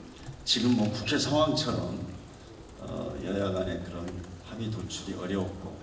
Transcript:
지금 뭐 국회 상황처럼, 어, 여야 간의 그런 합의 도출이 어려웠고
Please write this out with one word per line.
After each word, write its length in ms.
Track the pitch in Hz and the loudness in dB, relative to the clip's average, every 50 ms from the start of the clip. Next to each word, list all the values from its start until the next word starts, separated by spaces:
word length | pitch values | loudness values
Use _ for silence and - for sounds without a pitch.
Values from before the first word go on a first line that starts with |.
| - - - - - - - - - | -14 -14 -14 -14 -12 -12 -12 -4 0
지금 320 | - - 120 113 123 120 | 2 4 6 6 6 6
뭐 140 | 107 107 107 | 6 6 4
국회 260 | 107 - - - 147 127 | 2 0 0 2 2 2
상황처럼, 880 | - - 147 151 156 147 123 - - 120 - - - - - - - - - - - - - - - - - - - - - - | 4 4 6 6 6 6 6 4 2 2 2 0 0 -2 -2 -4 -6 -6 -8 -10 -12 -14 -16 -16 -16 -16 -16 -16 -16 -16 -14 -12
어, 380 | - - - - - - - - 82 | -8 -6 -6 -4 -4 -4 -4 -4 -2
여야 260 | 90 98 101 98 95 | 0 2 2 2 4
간의 300 | 92 90 90 87 87 87 90 | 2 2 2 0 0 -2 -4
그런 220 | - - 85 87 90 - - - - - - - - | -6 -6 -6 -6 -6 -6 -8 -8 -10 -12 -12 -12 -10
합의 220 | 107 113 113 110 | -6 -4 -2 -2
도출이 440 | - 92 92 87 - - - 101 95 95 | -2 -2 -4 -4 -6 -6 -6 -6 -4 -4
어려웠고 580 | 90 90 98 95 92 92 - - - 92 - - | -2 0 2 2 2 0 -2 -6 -8 -8 -10 -10